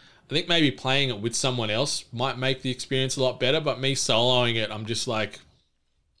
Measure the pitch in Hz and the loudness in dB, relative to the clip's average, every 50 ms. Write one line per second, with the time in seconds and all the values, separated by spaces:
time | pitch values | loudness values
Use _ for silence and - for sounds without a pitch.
0 | - - - _ _ - 135 156 180 - 170 170 156 139 123 - - 131 131 139 | -20 -20 -20 _ _ -4 -4 -2 0 2 2 4 4 4 2 0 0 0 2 2
1 | 139 131 117 101 104 117 120 - - 135 127 123 113 107 104 113 143 143 - - | 2 0 -2 -2 -4 -4 -2 0 0 0 0 0 -2 0 0 0 0 0 -2 -6
2 | - - - 113 123 135 123 123 127 131 135 135 - 135 123 - - - 135 131 | -8 -8 -6 -4 -2 -2 -2 -2 -2 -2 -2 -2 -2 -6 -4 -6 -4 -2 -2 0
3 | 131 135 135 143 131 127 123 - - 123 143 160 151 151 123 117 131 135 139 - | 0 0 0 0 0 0 0 0 2 2 2 2 2 0 -2 0 0 -2 0 0
4 | - - 120 113 120 127 127 123 123 120 117 113 110 104 107 107 110 107 117 - | 2 2 4 4 4 4 4 4 4 2 0 0 -2 -4 -4 -6 -6 -4 -4 -4
5 | - 131 113 107 107 104 - - - _ _ _ _ _ _ _ _ _ _ _ | -4 -2 -2 -2 -2 -4 -6 -12 -20 _ _ _ _ _ _ _ _ _ _ _
6 | _ _ _ _ | _ _ _ _